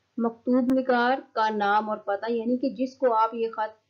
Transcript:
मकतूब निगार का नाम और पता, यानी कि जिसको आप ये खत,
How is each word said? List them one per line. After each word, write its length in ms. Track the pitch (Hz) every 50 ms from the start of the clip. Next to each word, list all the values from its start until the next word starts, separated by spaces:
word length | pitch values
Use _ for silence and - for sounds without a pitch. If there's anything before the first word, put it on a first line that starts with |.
| _ _ _ -
मकतूब 520 | 226 233 226 - _ - 247 254 254 247 262
निगार 480 | 262 254 262 254 240 233 240 262 269
का 280 | 277 _ _ 226 220 220
नाम 380 | 214 208 202 202 202 214 220 214
और 160 | 214 208 -
पता, 200 | - 202 196 208
यानी 300 | 226 233 226 220 233 247 247
कि 120 | 285 269
जिसको 400 | 202 214 262 262 - _ 269 254
आप 200 | 226 220 226 226 233
ये 140 | 233 226 226
खत, 280 | 226 - 220 220 - _ _ _